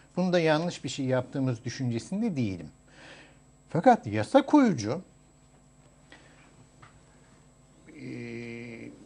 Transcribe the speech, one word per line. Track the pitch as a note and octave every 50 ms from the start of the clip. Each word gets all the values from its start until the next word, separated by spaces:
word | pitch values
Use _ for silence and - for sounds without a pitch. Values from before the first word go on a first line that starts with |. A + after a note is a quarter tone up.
| - - -
Bunda | F3+ F3+ F#3 F3 F3+
yanlış | D#3+ D#3 D3+ D3+ E3+ F3 - - -
bir | C3+
şey | - - C3+
yaptığımız | B2+ B2+ B2+ B2 - - C#3+ C3+ C3 B2 A2 -
düşüncesinde | B2 - - C3+ B2 A#2 A#2 - - F#3 G3+ A#3 A#3 E3+
değilim. | C3+ A#2+ G2+ F#2 E2+ D#2+ D2+ - - _ - - - - - - - - - - - - - _ _ _ -
Fakat | - D#3+ - B3+ A#3+ - -
yasa | - G2+ G#2+ G#2 - - C#4 C4+
koyucu, | - - D4+ C4+ A3+ E3+ B2 G2+ G#2 C3 F3+ - - - - - - _ _ _ _ - - _ _ _ - _ - - - - - - - - - - - - - - - - - - - - - - - - - - - - - - - - - _ - - _ - - - - D#3 D3
e, | C3 B2+ B2+ B2 A#2+ A#2+ A#2 A#2 A#2+ A#2 A#2 A#2 A#2+ A#2+ A#2 A#2 A#2 A#2 - - -